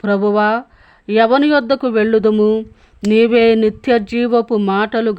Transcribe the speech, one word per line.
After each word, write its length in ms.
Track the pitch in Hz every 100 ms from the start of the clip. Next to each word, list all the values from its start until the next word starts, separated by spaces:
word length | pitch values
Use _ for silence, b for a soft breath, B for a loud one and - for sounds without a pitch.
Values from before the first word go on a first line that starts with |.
"ప్రభువా, 600 | 202 202 208 208 214 233 269 b b b -
ఎవని 400 | 214 226 269 294
యొద్దకు 400 | 294 233 269 254
వెళ్ళుదుము? 760 | 220 214 220 214 214 214 220 220 b b b 208
నీవే 480 | 220 233 233 226
నిత్య 440 | 226 214 220 269 233
జీవపు 560 | 202 233 240 233 226
మాటలు 600 | 220 196 196 214 226 226